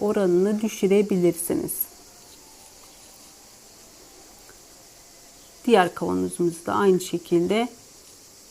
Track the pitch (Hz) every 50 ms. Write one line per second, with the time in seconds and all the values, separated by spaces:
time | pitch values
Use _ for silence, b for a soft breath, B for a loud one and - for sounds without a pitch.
0 | - 208 214 214 196 180 175 175 190 202 214 208 220 214 - - - 190 196 202
1 | 208 202 202 185 175 175 170 - - - - - - - - - - - - -
2 | - - - - - - - - - - - - - - - - - - - -
3 | - - - - - - - - - - - - - - - - - - - -
4 | - - - - - - - - - - - - - - - - - - - -
5 | - - - - - - - - - - - - - - 233 202 180 175 - -
6 | 170 180 180 185 185 185 - - 175 170 165 - - - - - 202 196 185 175
7 | 180 - - 175 170 - 180 170 170 180 196 214 240 247 - - - - - -
8 | - - - - - - - - - -